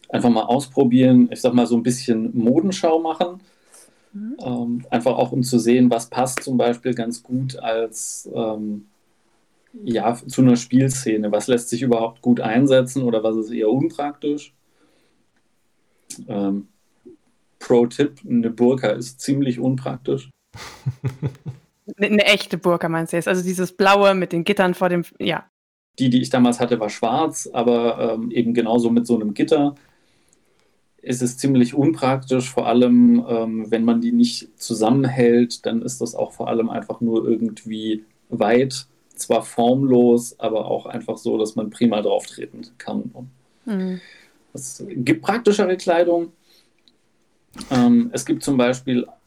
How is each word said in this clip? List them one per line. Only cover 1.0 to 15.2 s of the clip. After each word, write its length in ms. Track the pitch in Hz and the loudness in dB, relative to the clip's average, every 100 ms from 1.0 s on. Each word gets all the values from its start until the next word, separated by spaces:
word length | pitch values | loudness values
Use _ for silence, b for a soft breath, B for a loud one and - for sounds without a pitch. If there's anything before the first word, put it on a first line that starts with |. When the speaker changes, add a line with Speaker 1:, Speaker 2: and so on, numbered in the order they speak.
| 131 123 120 | 8 8 6
Speaker 1:
ich 100 | - | 2
sag 120 | 123 | 0
mal, 140 | 120 120 | 2 2
so 80 | 120 | 2
ein 80 | |
bisschen 540 | 120 120 - 110 117 123 | 0 -2 -2 -2 -2 0
Modenschau 600 | 113 151 196 185 170 165 | 2 2 0 0 0 2
machen. 420 | 165 - 175 185 - b b b b b _ | 0 -2 -4 -6 -20 b b b b b _
Speaker 2:
Mhm. 240 | 202 214 302 | -14 -12 -10
Speaker 1:
Ähm, 460 | 127 123 120 120 - | -8 -6 -6 -6 -4
einfach 280 | 120 131 117 | -4 0 0
auch, 140 | 131 | 0
um 120 | 135 | -2
zu 160 | 127 120 | 0 2
sehen, 300 | 110 123 123 | 4 6 6
was 200 | 117 - | 4 0
passt 340 | - 131 - | -4 -2 -4
zum 140 | - 123 | -4 0
Beispiel 360 | 120 117 131 | 0 0 -4
ganz 300 | 120 113 120 | -4 -6 -8
gut 340 | - 127 131 - | -6 -6 -6 -6
als, 720 | 117 113 113 - - - 98 | -6 -4 -4 -8 -12 -14 -10
ähm, 520 | 123 113 107 107 104 104 _ _ _ _ _ _ _ _ 226 | -6 -6 -6 -8 -10 -14 _ _ _ _ _ _ _ _ -14
ja, 280 | 202 113 110 | -6 -2 -2
f-, 160 | 120 - | -4 -4
zu 160 | - | 2
einer 120 | 127 120 | 4 4
Spielszene. 760 | - 127 135 - 113 110 104 | 2 2 2 0 -2 -2 0
Was 160 | 104 - | -2 0
lässt 220 | 120 - | -2 -2
sich 120 | 117 | -4
überhaupt 400 | 127 113 113 - | 0 0 -2 -4
gut 180 | 123 120 | 0 0
einsetzen 640 | 117 117 139 131 131 135 | 2 2 4 4 2 -2
oder 200 | 123 110 | -2 0
was 120 | 110 110 | 0 -2
ist 160 | 107 | -4
eher 180 | 120 107 | -2 0
unpraktisch? 840 | 131 165 - 143 143 147 147 - _ _ _ _ _ _ _ | 2 0 -4 -8 -6 -6 -6 -8 _ _ _ _ _ _ _